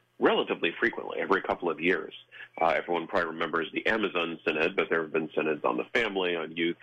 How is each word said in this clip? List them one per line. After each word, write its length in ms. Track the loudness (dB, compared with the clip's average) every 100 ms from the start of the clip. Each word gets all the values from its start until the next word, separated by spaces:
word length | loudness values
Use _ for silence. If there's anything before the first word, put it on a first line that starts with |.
| _ 2
relatively 560 | 4 4 0 0 0 2
frequently, 380 | 0 0 -6 -6
every 220 | 2 2
couple 280 | 2 -2 0
of 100 | 0
years. 320 | 2 2 -2 -12 -18 -18 -16 0
Uh, 140 | 2 2
everyone 300 | 0 -2 0
probably 240 | 0 -2
remembers 380 | -2 -2 0 -2
the 140 | -2 0
Amazon 520 | 2 0 0 -2 -2
Synod, 320 | -2 0 0 0
but 140 | 0
there 120 | 0
have 100 | 0
been 180 | -2 -2
synods 300 | -2 0 0
on 120 | 0 -2
the 60 | -2
family, 400 | -2 0 0 0 -2
on 180 | -4
youth, 220 | -2 -2 0